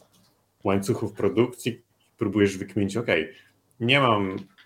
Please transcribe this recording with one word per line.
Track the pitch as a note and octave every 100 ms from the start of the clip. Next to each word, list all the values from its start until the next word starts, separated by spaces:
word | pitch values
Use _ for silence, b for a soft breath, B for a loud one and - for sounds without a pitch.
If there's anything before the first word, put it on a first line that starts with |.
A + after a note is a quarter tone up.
| _ _ _ _ _ _
łańcuchów | G2 G2 G2 A2+ G#2+
produkcji. | - G2+ G2+ B2 - B2 A2 _ _ _ -
Próbujesz | G#2 G#2 G2+ F#2+
wykminić, | F#2 A2 G2 A2
okej, | A#2 E2+ D#2+ B B _ _ -
nie | A#2 C#3+
mam | C3 G#2 F#2+ G2 - b